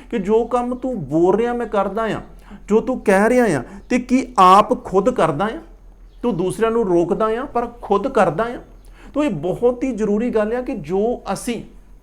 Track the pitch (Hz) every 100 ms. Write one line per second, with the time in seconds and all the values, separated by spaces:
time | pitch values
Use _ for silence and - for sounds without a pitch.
0 | - 233 185 220 226 240 247 247 262 233
1 | 139 156 175 202 233 240 226 208 196 190
2 | 226 - - - - 208 - 208 254 254
3 | - 196 220 247 233 147 - - - 254
4 | - 254 - - 185 196 208 - - 185
5 | 190 247 160 143 202 294 - - - -
6 | - - - 160 185 170 226 233 214 175
7 | 170 202 220 220 277 240 233 - - 202
8 | 240 - 185 156 233 247 - - - -
9 | - 269 302 170 170 165 240 247 269 214
10 | 214 208 247 220 208 240 254 247 147 190
11 | 214 247 - 196 - 220 - - - -